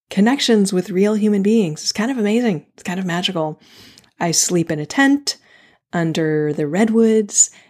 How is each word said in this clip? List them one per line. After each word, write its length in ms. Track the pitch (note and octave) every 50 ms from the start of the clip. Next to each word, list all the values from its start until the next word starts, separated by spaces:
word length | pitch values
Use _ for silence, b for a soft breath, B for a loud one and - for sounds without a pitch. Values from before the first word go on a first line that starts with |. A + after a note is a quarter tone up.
| _ -
connections 640 | - G3 G3+ A#3 C#4 C#4 - - A3+ G#3 G3 G3 F#3
with 160 | F3+ F3+ G#3+
real 240 | F3+ F#3 G3+ G#3 A3
human 280 | G#3 G#3+ G#3+ G#3 G3
beings. 420 | F#3+ G3+ A3+ A3+ G3 D#3 D#3 - -
It's 100 | - -
kind 180 | - G#3+ C4
of 60 | C4+
amazing. 480 | A#3+ G3+ G3+ A3 A#3+ B3 A3+ F3 D3 - _ _
It's 100 | - -
kind 160 | G3 F3+ F#3+
of 60 | F#3+
magical. 560 | F3+ E3 F3 F#3 - F#3 E3 D#3 D#3 D#3+ B B B B B B B B B B B B -
I 120 | E3 E3+
sleep 400 | D#3+ - - - F3+ E3+ E3 -
in 80 | D#3+ D3+
a 60 | D3+
tent 520 | - - C4+ C4+ C#4 C#4 C#4+ - - - b b b b b b b b b b - -
under 580 | F3 E3 E3 D3+ E3+ D#3+ D#3 D#3 D3+ D3+ D3+
the 160 | D3+ E3 D3+
redwoods, 840 | C#3+ D#3+ F#3+ A#3 A3 A3 A3+ A3+ A3 A3 A3 G#3 G3+ - - - - b b b